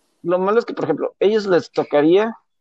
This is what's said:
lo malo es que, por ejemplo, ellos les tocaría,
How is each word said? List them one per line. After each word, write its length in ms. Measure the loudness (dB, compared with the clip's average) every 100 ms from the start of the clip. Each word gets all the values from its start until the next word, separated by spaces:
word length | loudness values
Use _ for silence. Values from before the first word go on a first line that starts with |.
| _ _
lo 140 | -4 -2
malo 200 | 0 0
es 60 |
que, 100 | -2
por 100 | -4
ejemplo, 300 | -4 -4 -6 -2
ellos 260 | 0 0 0
les 240 | 0 0
tocaría, 680 | -6 -2 2 4 4 2 -6 _ _